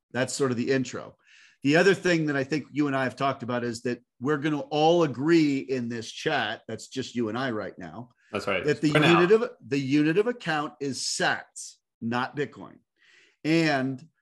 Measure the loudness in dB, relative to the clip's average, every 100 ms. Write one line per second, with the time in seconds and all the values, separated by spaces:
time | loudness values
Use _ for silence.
0 | _ -4 -4 -2 -2 0 0 0 -2 -8
1 | -14 -20 _ _ _ _ 2 4 6 4
2 | 2 0 0 -2 -2 -4 -4 -2 -2 0
3 | -4 -2 -2 -2 -4 -4 -4 -6 -6 -6
4 | _ -8 -4 -2 -2 -4 -4 2 4 4
5 | 2 0 2 4 4 0 -2 -4 -4 -8
6 | -10 -6 -4 -2 -2 -6 -10 -12 -10 -8
7 | -6 -4 -4 -2 -4 -4 -8 -12 -16 -14
8 | -18 _ _ -6 -2 -2 0 0 2 4
9 | 6 6 6 4 2 -8 -4 -4 2 2
10 | 4 2 0 -2 -4 -4 -4 -6 -6 -6
11 | -6 -2 -2 -2 -6 -18 -18 -18 _ -10
12 | -4 -2 -4 -4 -8 -8 -20 -20 _ _
13 | _ _ _ _ 0 2 4 2 0 -6
14 | -12 _